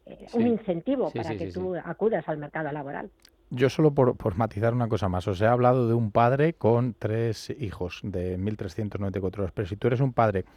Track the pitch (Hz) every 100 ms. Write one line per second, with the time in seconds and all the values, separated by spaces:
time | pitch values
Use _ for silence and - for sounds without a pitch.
0 | - - - 233 233 220 - 170 247 269
1 | 165 117 110 107 95 90 185 175 170 160
2 | 214 196 156 156 - 160 151 151 135 -
3 | 202 _ _ _ - 123 131 - 156 143
4 | 123 - 117 90 110 104 117 123 113 110
5 | 95 90 95 92 110 123 123 127 117 117
6 | 110 113 120 139 156 - 107 117 123 -
7 | 107 110 117 104 - - 104 - 87 -
8 | 104 92 90 90 101 104 101 - 104 98
9 | 98 95 92 104 95 - 92 101 120 123
10 | 139 120 113 95 -